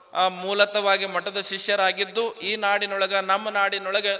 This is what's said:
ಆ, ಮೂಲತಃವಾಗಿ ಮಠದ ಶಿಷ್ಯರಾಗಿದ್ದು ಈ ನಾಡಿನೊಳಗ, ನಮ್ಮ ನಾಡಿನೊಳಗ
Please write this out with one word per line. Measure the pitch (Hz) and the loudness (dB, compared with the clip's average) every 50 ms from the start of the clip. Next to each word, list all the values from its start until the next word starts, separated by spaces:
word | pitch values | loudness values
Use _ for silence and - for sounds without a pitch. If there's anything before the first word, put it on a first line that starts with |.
| - _ - | -18 _ 0
ಆ, | 170 185 185 | 0 0 2
ಮೂಲತಃವಾಗಿ | 180 180 180 190 202 202 202 208 202 208 202 196 196 196 190 | 0 -2 -4 0 2 4 4 4 2 2 2 4 2 2 2
ಮಠದ | 196 180 175 175 202 190 202 | -2 -2 -4 -4 -4 -4 -6
ಶಿಷ್ಯರಾಗಿದ್ದು | 190 - 190 190 - - 202 202 190 185 180 185 202 185 180 220 233 226 - | -6 -4 -6 -4 -2 0 2 2 2 2 2 0 -4 -2 -2 -2 -2 -2 -4
ಈ | - 147 196 214 | -6 -4 -4 -2
ನಾಡಿನೊಳಗ, | 214 214 202 202 202 208 202 196 196 196 190 196 | 0 2 2 2 2 0 -2 0 0 0 2 2
ನಮ್ಮ | 196 190 190 190 202 214 220 | 0 2 2 0 0 0 -2
ನಾಡಿನೊಳಗ | 208 202 196 196 196 196 190 190 196 214 202 202 196 | 0 0 0 0 0 -2 -2 -2 -2 0 0 0 -2